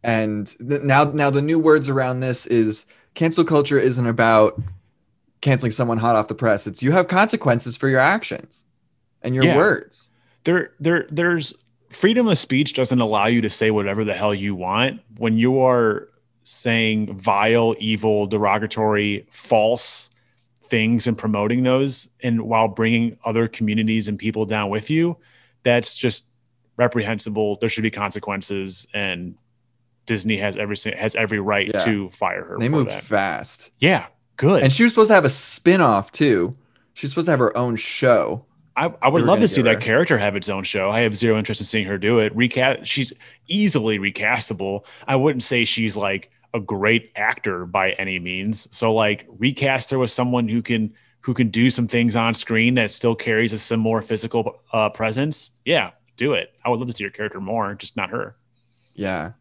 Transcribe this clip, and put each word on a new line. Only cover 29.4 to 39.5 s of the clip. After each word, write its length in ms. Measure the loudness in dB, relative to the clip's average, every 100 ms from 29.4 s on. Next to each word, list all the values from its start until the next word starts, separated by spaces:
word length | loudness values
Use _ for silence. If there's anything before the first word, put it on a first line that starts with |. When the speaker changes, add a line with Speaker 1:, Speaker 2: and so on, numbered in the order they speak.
| _ _ _ _ _ _ -6
Speaker 2:
Disney 300 | -4 -2 -2
has 200 | -2 -4
every 200 | -6 -6
si-, 180 | -6 -4
has 200 | -4 -2
every 240 | -2 -2
right 280 | 0 -2 -2
Speaker 1:
Yeah. 120 | -2
Speaker 2:
to 260 | 0 -2 -4
fire 340 | -6 -4 -4
her 140 | -8 -4
Speaker 1:
They 80 | 0
Speaker 2:
for 40 |
Speaker 1:
moved 180 | 0 -2
Speaker 2:
that. 120 | -6
Speaker 1:
fast. 680 | -4 -2 -2 -4 -10 -18 -20 _
Speaker 2:
Yeah, 280 | 2 2 -2 _ _ 0
good. 260 | 2 4
Speaker 1:
And 100 | 4
she 100 | 4
was 80 | 4
supposed 180 | 6 6
to 40 |
have 100 | 6
a 60 | 4
spin-off 840 | 0 -6 0 4 6 4 2 0
too. 440 | 0 2 4 0 -6 _ _ _
She's 160 | -12 -8
supposed 160 | -4 0
to 60 |
have 80 | 4
her 160 | 2 2
own 200 | -2 -4
show. 680 | -6 -2 4 4 2 -6 -12 _ _ -4
Speaker 2:
I, 160 | -4 0
I 80 | 2
would 120 | 4
Speaker 1:
They 20 |
were 40 | 4
Speaker 2:
love 0 | 4
Speaker 1:
gonna 40 |
Speaker 2:
to 60 |
see 80 | 4